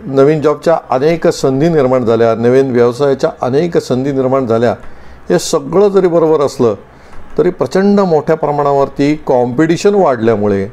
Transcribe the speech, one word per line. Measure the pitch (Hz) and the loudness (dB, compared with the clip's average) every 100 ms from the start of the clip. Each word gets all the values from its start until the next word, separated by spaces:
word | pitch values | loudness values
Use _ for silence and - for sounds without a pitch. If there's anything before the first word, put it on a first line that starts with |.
नवीन | - 135 139 156 | -2 2 4 4
जॉबच्या | 147 147 170 160 - | 0 0 0 0 0
अनेक | 127 151 170 175 | -2 0 0 -2
संधी | - 139 135 170 | 0 -2 0 0
निर्माण | 156 127 127 | 2 2 2
झाल्या, | 113 113 113 | 2 2 2
नवीन | 110 120 131 135 | 2 2 2 2
व्यवसायाच्या | 120 120 123 143 131 160 - | 2 2 0 -2 0 -2 -4
अनेक | 127 135 170 170 | -4 -2 -2 -2
संधी | - 127 139 | -2 -2 -2
निर्माण | 135 127 135 120 | -2 0 0 0
झाल्या. | 113 120 95 - - - - - | 0 0 -2 -8 -18 -18 -12 -2
हे | 175 | -2
सगळं | - 160 143 170 202 | -2 -4 -2 0 2
जरी | 190 180 | 2 0
बरोबर | 165 156 156 | 2 2 2
असलं | 135 - 120 101 - - - - - - | 0 0 -2 -2 -10 -20 -20 -16 -6 -2
तरी | 175 | -2
प्रचंड | - 131 143 202 202 | -2 -2 0 2 2
मोठ्या | 190 151 151 160 | 2 0 0 -2
प्रमाणावरती | 147 147 143 139 139 - 143 151 - | -2 0 0 0 0 0 -2 -2 0
competition | 127 123 123 160 170 202 | 0 0 0 0 0 0
वाढल्यामुळे | 202 165 123 113 107 104 98 98 | 2 2 0 0 0 0 -2 -4